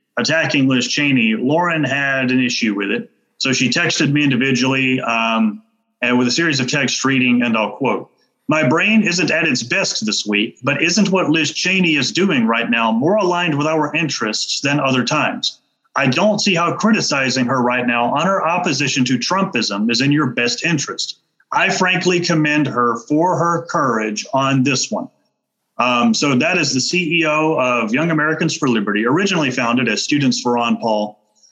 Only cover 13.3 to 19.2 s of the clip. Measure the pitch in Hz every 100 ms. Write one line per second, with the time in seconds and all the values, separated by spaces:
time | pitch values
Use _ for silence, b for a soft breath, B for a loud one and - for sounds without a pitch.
13.3 | 175 175 143 151 160 147 156 156 - 110
14.3 | 107 - - 139 143 135 131 117 151 110
15.3 | - - - _ _ _ 131 139 131 208
16.3 | 208 202 170 170 - 214 208 151 143 131
17.3 | 131 123 131 123 123 120 120 120 139 170
18.3 | 190 160 175 156 135 139 139 123 123